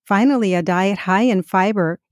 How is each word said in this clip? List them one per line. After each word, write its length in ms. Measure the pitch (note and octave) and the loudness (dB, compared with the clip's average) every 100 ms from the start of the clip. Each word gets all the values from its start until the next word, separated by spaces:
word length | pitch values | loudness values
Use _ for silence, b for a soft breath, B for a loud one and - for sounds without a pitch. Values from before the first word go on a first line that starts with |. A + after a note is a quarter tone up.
Finally, 480 | - G3+ C4 C4+ G3+ | -4 0 2 2 0
a 100 | F3 | 0
diet 360 | F3 F3+ F#3+ G3+ | 0 0 0 -2
high 240 | F#3+ F#3+ | -2 0
in 200 | B3 F#3 | 2 0
fiber 560 | - F#3+ G3 G#3 E3 E3+ _ | 0 -2 0 0 -2 -4 _